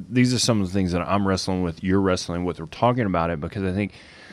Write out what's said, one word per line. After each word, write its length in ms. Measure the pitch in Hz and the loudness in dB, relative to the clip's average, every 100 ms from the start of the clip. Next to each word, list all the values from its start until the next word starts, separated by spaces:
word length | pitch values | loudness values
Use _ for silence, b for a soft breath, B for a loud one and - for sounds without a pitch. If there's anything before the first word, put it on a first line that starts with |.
| 92 | -2
these 260 | 123 127 | 2 4
are 60 | 123 | 2
some 220 | - 110 | 2 2
of 60 | 95 | 0
the 60 | |
things 180 | 98 92 | 0 0
that 100 | 87 85 | 0 0
I'm 180 | 98 98 | 0 0
wrestling 360 | 95 - 92 | 0 -2 -2
with, 200 | 90 80 | -2 -2
you're 180 | 95 95 | 0 2
wrestling 420 | 95 92 - 85 | 4 2 -2 -4
with, 160 | 90 82 | -4 -4
we're 60 | 80 | -10
talking 380 | - 120 123 107 | 0 0 2 0
about 240 | 87 82 | 0 0
it, 100 | 82 | -2
because 240 | 85 107 | -6 -4
I 80 | 95 | -2
think, 200 | 92 101 B B B B | -2 -4 B B B B